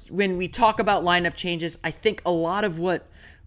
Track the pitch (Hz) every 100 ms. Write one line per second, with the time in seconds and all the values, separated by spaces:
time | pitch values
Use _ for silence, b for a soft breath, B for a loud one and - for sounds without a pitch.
0 | - 175 196 180 185 - 226 214 208 196
1 | 175 175 170 165 180 170 165 - 165 -
2 | 220 - 175 175 165 190 214 160 175 170
3 | - B B B